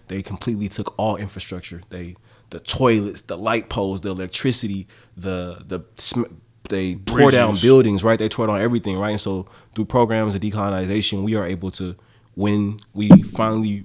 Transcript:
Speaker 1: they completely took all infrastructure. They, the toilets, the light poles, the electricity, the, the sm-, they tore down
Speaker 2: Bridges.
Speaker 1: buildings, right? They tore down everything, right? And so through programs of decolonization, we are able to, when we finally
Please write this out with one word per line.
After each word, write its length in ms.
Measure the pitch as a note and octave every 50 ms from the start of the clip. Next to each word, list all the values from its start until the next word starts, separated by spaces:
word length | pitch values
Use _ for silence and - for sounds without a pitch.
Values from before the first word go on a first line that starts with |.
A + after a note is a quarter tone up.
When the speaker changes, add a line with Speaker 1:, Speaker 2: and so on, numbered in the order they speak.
| _ -
Speaker 1:
they 140 | F#2 G2 F#2+
completely 460 | - G#2 - - B2 A2+ G#2 G#2 G2
took 260 | - - G2+ - - -
all 180 | G#2 A2 G#2
infrastructure. 640 | F#2 G#2 F#2+ - F#2 - - F#2 F2+ - - F2 E2+ F2 -
They, 260 | F2+ F2+ F2+ F2 F2 - _ _ _ _ _ -
the 100 | - E2+
toilets, 600 | - - - - C3 B2 A2+ G#2+ G2+ G#2 F2 - -
the 160 | - F2+ E2+
light 300 | G#2 A2 A#2 A#2 G#2 -
poles, 320 | - A2+ G2+ F#2+ F#2+ F#2 E2+
the 80 | G2+
electricity, 760 | F#2 F#2 F#2 F#2 - - - C3+ A#2+ - - G#2 G2+ F#2+ F#2 - _ _ _ _ _
the, 460 | F2+ F2 F#2+ F#2 F2+ F2+ F2+ E2+ - E2+
the 140 | - F#2+ F2 - - _
sm-, 280 | - - - - B2 A2+ - - - _ _ _ _ - -
they 280 | - F#2+ F#2+ F#2 F#2
tore 340 | F#2+ F#2+ - A#2 B2 C#3+ C#3
down 200 | C3 B2 A#2+ A2 G#2
Speaker 2:
Bridges. 100 | F#2 F#2+
Speaker 1:
buildings, 420 | B2 C3+ C3 A#2+ A2 G2+ F#2+ F#2+
right? 140 | A2+ A2+ A2
They 100 | G#2+ A2
tore 180 | - - A#2 G#2+
down 120 | G#2 F#2+
everything, 380 | G#2+ A#2+ A#2+ A#2 - G#2+ F#2+ F#2
right? 120 | G2+ G#2+ G#2
And 80 | G#2
so 260 | - G#2 G2 F#2 F#2 - - - - _ -
through 120 | - G#2+
programs 480 | - - B2 A#2+ A2 A2+ A2 A2 G#2 G2
of 80 | F#2+ F#2
decolonization, 800 | G#2+ G2+ G#2+ - G2+ G2 F#2 F#2 F#2 G2+ A2 G2 - G#2+ G2 G2
we 100 | G#2+ A2
are 100 | G#2+ F#2+
able 240 | F2 F#2+ E2+ F#2 F#2 -
to, 240 | - F#2+ F2+ F2 - _ _ _ _ _ _ _
when 440 | - G2 G#2 G#2 G#2 G#2 G2+ G#2+ G#2+ - _ -
we 160 | G#2 G#2+ G#2 F#2+ F#2+ -
finally 640 | - - - A2 A2 A2 A2 A2 G#2+ G2+ G2+ G2